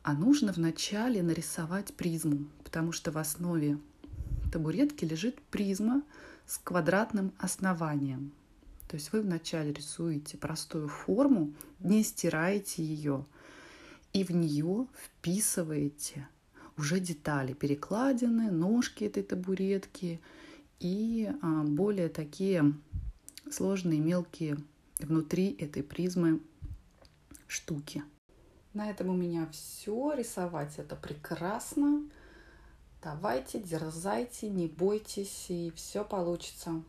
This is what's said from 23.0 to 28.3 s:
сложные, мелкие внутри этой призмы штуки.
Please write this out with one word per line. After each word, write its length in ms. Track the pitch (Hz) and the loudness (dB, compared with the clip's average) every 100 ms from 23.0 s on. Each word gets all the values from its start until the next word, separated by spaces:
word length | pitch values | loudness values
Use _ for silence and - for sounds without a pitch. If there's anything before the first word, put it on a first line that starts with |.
| - - - - 302 | -6 -10 -18 -16 -12
сложные, 480 | - 185 196 180 156 | -2 0 2 2 4
мелкие 580 | 156 180 170 - 160 147 147 _ _ - | 4 2 0 -4 -4 -4 -6 _ _ -8
внутри 520 | 143 160 151 180 190 - | 2 2 4 2 2 0
этой 240 | 147 - | -6 -6
призмы 580 | 147 - 180 180 165 156 - - - - - - - _ _ - - | -6 -2 0 4 4 4 0 -14 -12 -12 -16 -20 -20 _ _ -20 -10
штуки. 560 | - - 151 147 - - _ _ | -10 -6 -8 -6 -10 -10 _ _